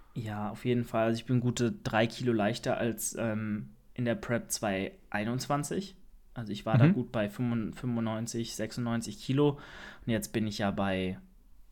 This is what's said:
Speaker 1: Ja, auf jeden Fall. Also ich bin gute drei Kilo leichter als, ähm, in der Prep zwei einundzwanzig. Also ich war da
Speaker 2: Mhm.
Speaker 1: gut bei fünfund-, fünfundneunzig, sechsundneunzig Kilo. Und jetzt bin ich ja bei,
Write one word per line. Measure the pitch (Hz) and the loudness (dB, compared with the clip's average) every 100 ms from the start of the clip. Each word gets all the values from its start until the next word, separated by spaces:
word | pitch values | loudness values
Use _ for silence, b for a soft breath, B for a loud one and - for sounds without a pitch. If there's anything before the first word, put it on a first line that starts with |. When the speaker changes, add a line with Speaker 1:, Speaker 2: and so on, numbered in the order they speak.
| b | b
Speaker 1:
Ja, | - 110 104 104 | -8 -6 -4 -6
auf | 117 127 | -2 2
jeden | 120 | 2
Fall. | 120 113 113 | 2 2 2
Also | 117 | 2
ich | |
bin | - 123 | 2 2
gute | 123 120 117 | 4 2 2
drei | 101 - 113 117 | 0 0 2 2
Kilo | - 123 | 2 2
leichter | 113 104 117 131 - | 4 2 2 0 0
als, | 117 107 - - | 0 -2 -4 -2
ähm, | 113 107 107 104 - - - | -2 -2 -2 -4 -6 -14 -12
in | - | -4
der | 120 107 | -2 -2
Prep | - 117 - | 0 -2 -2
zwei | - 107 95 98 - - | -2 0 0 -2 -8 -6
einundzwanzig. | 104 107 127 - 143 147 180 - - - - - | -4 -2 -2 0 -2 0 -4 -6 -10 -20 -20 -14
Also | 123 104 | -8 -6
ich | 101 110 | -4 2
war | 117 | 6
da | 151 | 8
Speaker 2:
Mhm. | |
Speaker 1:
gut | 190 120 | 6 2
bei | 113 104 | 0 -2
fünfund-, | 113 123 117 95 - | 0 0 0 -2 -4
fünfundneunzig, | 127 117 110 110 117 117 113 - | -2 0 0 -2 -4 -4 -6 -6
sechsundneunzig | 107 - 120 117 110 104 | -6 -4 -2 -2 -4 -6
Kilo. | - 135 147 143 B B B B | 0 4 4 2 B B B B
Und | - | 0
jetzt | 110 104 | 0 0
bin | 113 107 | 0 0
ich | 104 | 0
ja | 101 | 0
bei, | - 98 95 92 92 - - - - - | 2 0 0 0 -4 -10 -20 -20 -20 -20